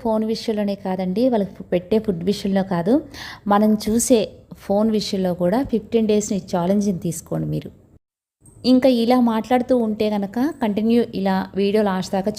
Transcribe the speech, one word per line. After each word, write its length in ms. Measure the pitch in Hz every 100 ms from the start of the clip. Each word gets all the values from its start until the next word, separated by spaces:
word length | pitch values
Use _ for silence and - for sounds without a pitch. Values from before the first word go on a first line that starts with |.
ఫోన్ 220 | 233 220
విషయంలోనే 500 | 220 220 - 208 202
కాదండి, 540 | 196 190 185 185 190 254
వాళ్ళకి 260 | 226 190
ఫు-, 140 | - -
పెట్టే 260 | 180 180 220
ఫుడ్ 260 | 214 165
విషయంలో 380 | 180 202 196 196
కాదు, 400 | 190 170 170 294 - - - - 202
మనం 320 | 202 214 214 214
చూసే 320 | 233 240 233 180 - - -
ఫోన్ 340 | - 202 220
విషయంలో 440 | 214 196 196 185
కూడా 280 | 175 180 226
ఫిఫ్టీన్ 440 | 277 220 - 233 214
డేస్‌ని 320 | 208 208 190
ఛాలెంజ్ని 600 | - 180 175 202 202 175
తీసుకోండి 480 | 170 160 - 165 156
మీరు. 240 | 151 - - _ _ _ _ _ _ _ -
ఇంకా 240 | 240 254 262
ఇలా 320 | 233 226 254
మాట్లాడుతూ 560 | 233 220 214 254 240 254
ఉంటే 340 | 220 214 214
కనుక 280 | 208 196 233 285 -
కంటిన్యూ 420 | 214 202 220 240 -
ఇలా 340 | 190 190 190 190 185
వీడియో 260 | 202 214
లాస్ట్ 300 | 208 185 180
దాకా 200 | 196 202